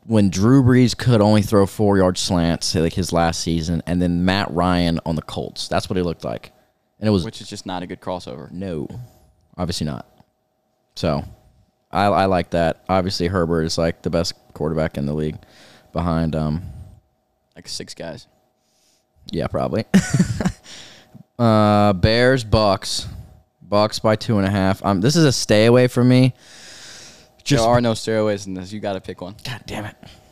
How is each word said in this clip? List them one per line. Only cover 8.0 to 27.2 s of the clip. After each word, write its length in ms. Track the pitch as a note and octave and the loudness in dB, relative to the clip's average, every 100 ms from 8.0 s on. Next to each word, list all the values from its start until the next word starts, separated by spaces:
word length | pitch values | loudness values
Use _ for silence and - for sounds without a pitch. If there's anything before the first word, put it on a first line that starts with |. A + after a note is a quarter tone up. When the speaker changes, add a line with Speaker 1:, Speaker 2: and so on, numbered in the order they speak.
| F#2+ F2+ - C2 C#2 | -8 -8 -10 -14 -14
Speaker 1:
No. 380 | F2 G2 D#2 - B2 B2 _ _ _ _ - | -10 -8 -8 -8 -12 -18 _ _ _ _ -8
Obviously 280 | E2+ - D#2 | -6 -4 -6
not. 220 | A#1 - _ _ _ _ _ _ _ _ - | -8 -14 _ _ _ _ _ _ _ _ -4
So, 300 | F2+ C#2+ - - _ _ _ _ - | -2 -2 -6 -16 _ _ _ _ -8
I, 140 | F2+ G2+ | -2 0
I 200 | F2+ F#2+ | 2 2
like 260 | F2+ E2+ | 0 0
that. 340 | E2+ E2 - - | -2 -2 -2 -2
Obviously, 400 | F#2+ F#2 - F2 | -2 -2 -2 -2
Herbert 360 | F#2+ E2 E2 | 0 0 0
is, 140 | D#2+ - | -2 -2
like, 240 | E2 - | -2 -2
the 80 | E2+ | -4
best 240 | E2 E2 - _ | -4 -4 -8 _
quarterback 440 | - D2+ D#2+ D#2+ D2 | -6 -4 -2 -4 -4
in 80 | C#2+ | -4
the 80 | |
league 240 | D2+ D#2 - _ _ - - _ | -4 -4 -8 _ _ -20 -20 _
behind, 460 | E2 F2 E2 E2 D#2 | -6 -2 -2 -2 -2
um, 260 | D#2 D#2+ - - - - _ _ _ _ _ E2+ | -4 -4 -8 -16 -18 -20 _ _ _ _ _ -20
Speaker 2:
Like, 120 | - | -14
six 260 | - E2+ | -14 -14
guys. 340 | - E2+ - - _ _ _ _ _ _ _ _ _ - | -14 -14 -14 -18 _ _ _ _ _ _ _ _ _ -8
Speaker 1:
Yeah, 180 | D#2+ B1 | -6 -4
probably. 360 | C#2+ C2 F#2+ - | -4 -2 -4 0
<laughs> 60 | G3 - C3+ - - - - - - - - _ - - - | 0 2 0 0 -2 -6 -6 -18 -20 -20 -20 _ -20 -12 0
Uh, 540 | A#2 G#2+ G#2+ G#2 G#2 | 2 4 4 4 4
Bears, 500 | F#2 A2 A2+ B2+ C3+ | 4 2 4 4 2
Bucks. 640 | A2 A2 G#2 F#2+ - - - - - - _ _ | 0 2 2 0 -2 -8 -8 -14 -18 -20 _ _
Bucks 380 | F2+ G#2 G#2+ - | -2 2 2 0
by 160 | A2 G#2+ | 0 0
two 240 | - G#2 | 0 0
and 80 | G2 | 0
a 20 | |
half. 340 | G2+ F#2+ F#2+ | 0 0 0
Um, 180 | G2 G2 | 0 0
this 140 | A#2+ E3 | 2 4
is 80 | |
a 80 | D3+ | 2
stay 360 | - - G#2+ A2+ | 2 2 4 6
away 180 | B2 B2+ | 6 4
from 220 | B2 B2 | 2 4
me. 240 | B2+ B2+ - - - - - - - - - | 6 4 0 -16 -20 -20 -20 -20 -20 -20 -20